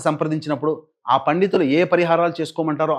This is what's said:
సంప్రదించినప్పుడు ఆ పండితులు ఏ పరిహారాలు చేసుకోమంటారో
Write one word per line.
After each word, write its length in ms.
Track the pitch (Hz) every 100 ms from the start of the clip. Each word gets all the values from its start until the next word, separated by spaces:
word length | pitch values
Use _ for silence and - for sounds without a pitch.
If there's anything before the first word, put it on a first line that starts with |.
| 160
సంప్రదించినప్పుడు 680 | 151 160 156 151 143 151 147 - _ -
ఆ 20 | 135 -
పండితులు 360 | 165 196 190 143 151
ఏ 20 | 175
పరిహారాలు 400 | 175 170 165 170 165
చేసుకోమంటారో 540 | 156 - 160 147 156